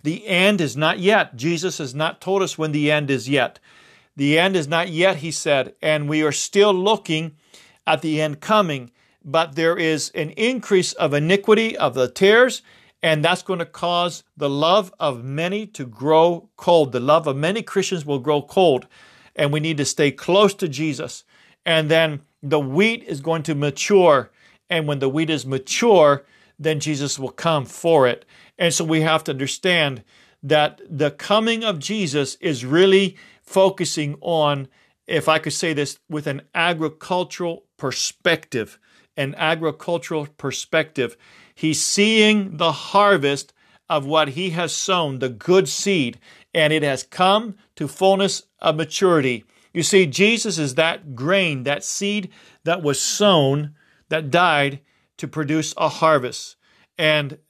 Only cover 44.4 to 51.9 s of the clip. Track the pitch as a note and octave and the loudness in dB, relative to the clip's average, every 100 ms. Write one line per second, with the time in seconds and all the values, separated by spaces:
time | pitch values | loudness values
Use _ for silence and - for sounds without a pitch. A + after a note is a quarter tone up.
44.4 | F#3+ E3 D#3+ - - F#3 D3+ C3 C3 G#2+ | -4 -4 -4 -6 -2 -2 -2 -4 -6 -6
45.4 | - F#3+ D3 - G3+ F3+ A#2+ - _ - | 2 2 2 -4 -2 0 -2 -6 _ -20
46.4 | _ E3+ D3+ D#3 C#3+ C3 - - F#3 G#3 | _ 0 2 2 -2 -4 -8 0 2 2
47.4 | A#3 - _ - D3 - F#3+ G3 F#3+ - | -2 -14 _ -10 -10 0 2 4 0 -4
48.4 | _ _ D#3+ D#3 D3+ - F#3+ D#3+ C3+ A#2 | _ _ -2 -2 -4 0 2 4 2 -2
49.4 | _ _ _ E3+ - G3 D#3+ E3+ G#3 A#3 | _ _ _ -4 2 4 4 2 2 2
50.4 | A3+ D#3+ C#3+ C3 E3 F3 D3 B2 D3 G3 | -2 -4 -2 0 0 -2 -12 -8 0 0
51.4 | F3 C3+ C3 C#3+ - | 0 -4 -4 -6 -6